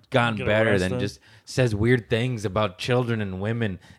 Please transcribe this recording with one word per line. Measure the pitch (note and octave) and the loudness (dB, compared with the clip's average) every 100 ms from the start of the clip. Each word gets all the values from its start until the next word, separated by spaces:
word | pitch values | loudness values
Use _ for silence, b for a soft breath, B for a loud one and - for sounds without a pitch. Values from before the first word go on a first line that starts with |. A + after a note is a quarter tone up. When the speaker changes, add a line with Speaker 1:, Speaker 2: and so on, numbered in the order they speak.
| _ | _
Speaker 1:
gotten | B2+ A#2+ A2 | 0 0 -2
Speaker 2:
Get | A#2+ | 0
Speaker 1:
better | G#2+ A2 G2 | 2 4 2
than | F2+ | 2
Speaker 2:
arrested. | F#2+ G2+ | 0 -4
Speaker 1:
just | - b b - | -8 b b -8
says | - B2+ | 0 0
weird | G2+ A#2 B2+ - | 2 2 2 2
things | A2+ B2+ A#2+ G2+ | -2 0 -4 -4
about | F#2+ G#2+ - | -2 -2 -4
children | - B2 A#2+ A2+ | -2 0 0 -4
and | G2+ F#2 | -4 -4
women | G#2 A#2 A2 F2+ b | -4 -2 -2 -4 b